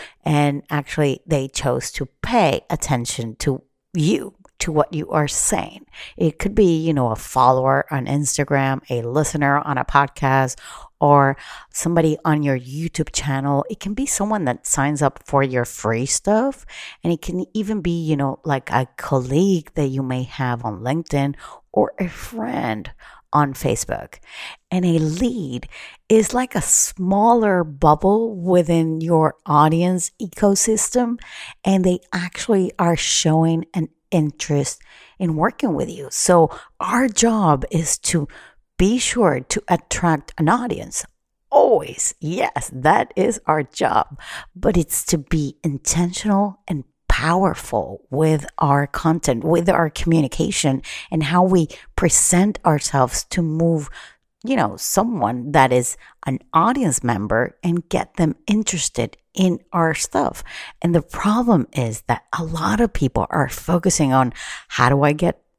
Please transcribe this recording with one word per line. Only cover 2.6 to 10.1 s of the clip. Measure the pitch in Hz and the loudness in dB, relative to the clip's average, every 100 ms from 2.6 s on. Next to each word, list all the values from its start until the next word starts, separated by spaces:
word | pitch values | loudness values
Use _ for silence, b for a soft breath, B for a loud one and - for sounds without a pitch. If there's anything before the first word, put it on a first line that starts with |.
| - | -4
attention | 165 - 135 120 - 117 110 | -6 -2 -2 -4 -6 -8 -6
to | - 131 - _ _ | -4 -4 -8 _ _
you, | 180 156 - 202 - _ - | -2 0 0 -2 -14 _ -8
to | - | -2
what | 151 - | 0 0
you | 160 151 | -4 -4
are | - 147 | -2 -2
saying. | - - - - - - B B - | -2 -2 -2 -4 -14 -20 B B -2
It | 170 - | -2 -2
could | 202 | -2
be, | 208 196 160 | 2 4 4
you | 160 | 0
know, | 147 120 | 0 0
a | 110 | -2
follower | - - 123 131 131 135 - | -4 4 6 6 4 2 0
on | 135 127 | -4 -2
Instagram, | 143 143 - 139 143 135 131 - | -2 0 -2 0 0 0 -2 -4
a | 120 | -6
listener | 117 131 151 147 143 143 | -2 -2 0 0 2 2
on | 147 131 | 0 -4
a | |
podcast, | - 143 139 | 0 2 2